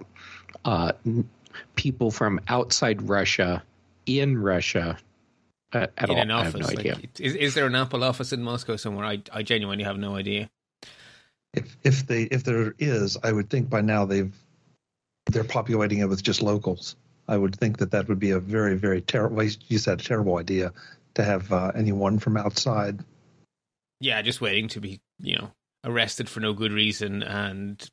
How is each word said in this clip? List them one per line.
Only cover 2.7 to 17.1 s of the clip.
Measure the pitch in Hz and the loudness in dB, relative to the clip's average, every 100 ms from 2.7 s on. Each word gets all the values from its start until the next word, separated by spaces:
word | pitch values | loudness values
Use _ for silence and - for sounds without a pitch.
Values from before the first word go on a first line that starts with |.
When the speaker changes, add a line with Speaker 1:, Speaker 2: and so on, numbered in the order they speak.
| - 123 104 98 | 2 2 0 2
Speaker 1:
Russia | 101 92 - 90 90 - _ _ _ - | 2 2 2 2 0 -6 _ _ _ -2
in | 139 139 127 | 0 2 2
Russia, | 98 90 - 92 85 82 - _ _ _ _ _ _ | 2 2 2 0 -2 -4 -10 _ _ _ _ _ _
uh, | 120 - - | -2 -2 -2
at | - | 0
Speaker 2:
In | 87 | 2
Speaker 1:
all. | |
Speaker 2:
an | 107 | 2
Speaker 1:
I | 113 | 0
have | 87 90 | 0 -2
no | - | -4
Speaker 2:
office, | - | -2
Speaker 1:
idea. | 107 - | -4 -4
Speaker 2:
like, | - - | -10 -6
is, | 131 156 | -4 0
is | 143 | 0
there | 143 135 | 2 2
an | 127 | 2
Apple | 131 127 | 0 0
office | 127 127 127 | 0 0 -4
in | 123 | -4
Moscow | 120 123 - 107 | -4 -6 -4 -6
somewhere? | 110 101 107 | -4 -6 -4
I, | 104 - | -6 -8
I | 107 | -10
genuinely | 104 113 101 101 | -2 0 0 -4
have | 101 98 | -4 -4
no | 101 98 | -4 -4
idea. | 98 104 110 _ _ _ - - - - _ _ _ | -4 -4 -6 _ _ _ -20 -20 -20 -20 _ _ _
Speaker 3:
If, | - - - | -6 -6 -2
if | 139 135 - | 2 2 2
they, | 117 | 0
if | 113 131 | 0 -2
there | 127 117 107 - | 0 0 0 -2
is, | 147 117 101 - | 0 0 0 0
I | 113 | 0
would | 107 101 | 0 0
think | 135 110 | 0 0
by | 113 | 2
now | 107 107 98 | 2 2 2
they've, | 98 95 - _ _ _ _ _ _ _ _ - | 2 0 -6 _ _ _ _ _ _ _ _ -2
they're | 113 | 0
populating | 113 123 113 110 104 101 | 0 -2 2 2 2 2
it | 98 | 2
with | 98 | 2
just | 107 - | 0 2
locals. | 104 104 95 90 - - _ | 2 2 0 -4 -6 -16 _